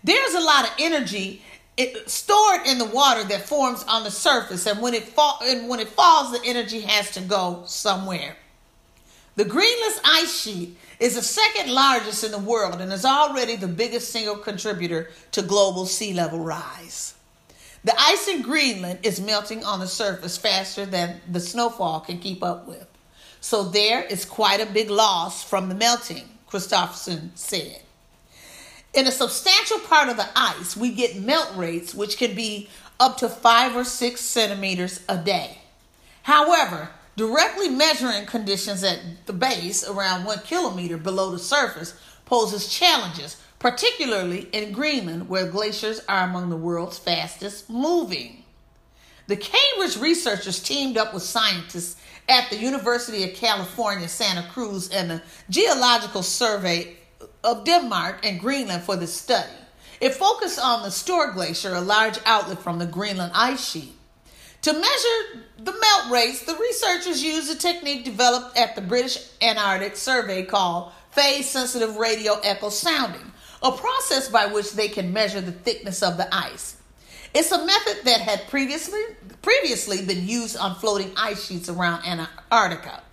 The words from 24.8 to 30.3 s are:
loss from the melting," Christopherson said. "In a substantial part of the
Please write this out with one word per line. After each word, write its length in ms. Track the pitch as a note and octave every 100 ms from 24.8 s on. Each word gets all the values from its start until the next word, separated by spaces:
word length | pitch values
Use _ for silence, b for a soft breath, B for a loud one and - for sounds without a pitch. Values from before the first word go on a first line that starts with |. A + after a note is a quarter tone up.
| G#3
loss 540 | G3+ G#3+ F3+ F3 -
from 260 | - F#3+ F#3
the 60 |
melting," 640 | F#3+ A#3 A#3+ - D3+ - - _
Christopherson 840 | G3 F#3 F#3+ F3 - - E3 E3+
said. 480 | - - F#3 - - - _ _ _ _ B B B B B B
"In 100 | C4+
a 60 | C4
substantial 680 | C4 B3 - F#4+ G4 A4 A4
part 320 | - D#4 C4+
of 80 | A3
the 100 | G3